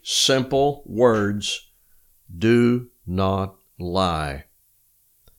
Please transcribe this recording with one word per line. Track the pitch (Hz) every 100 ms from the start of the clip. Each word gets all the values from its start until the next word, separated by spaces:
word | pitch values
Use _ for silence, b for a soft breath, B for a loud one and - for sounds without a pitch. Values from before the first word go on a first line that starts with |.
simple | - - - 135 123 135 143 143 -
words. | 101 123 110 101 104 101 - - _ _ _ _ _ _
Do | 85 110 120 120 123 123 _ -
not | 90 95 95 95 - _ _
lie. | 90 90 92 80 76 69 - _ _ _ _ _ _ _ _